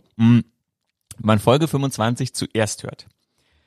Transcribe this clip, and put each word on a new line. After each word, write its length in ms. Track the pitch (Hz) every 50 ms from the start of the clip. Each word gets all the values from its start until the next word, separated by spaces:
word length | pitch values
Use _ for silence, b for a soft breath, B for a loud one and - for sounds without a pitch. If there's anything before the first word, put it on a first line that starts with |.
| _ _ _
mm, 240 | - 113 117 120 117
wenn 840 | 113 - _ _ _ _ _ _ _ _ _ _ _ - - - -
man 140 | 104 107 104
Folge 280 | - - 120 143 165 147
fünfundzwanzig 680 | - 139 139 135 - - 110 117 123 - 135 123 -
zuerst 500 | - - - - 110 110 104 - - -
hört, 240 | - - - - _ _ _ _ _ _ _ _ _ _ _ _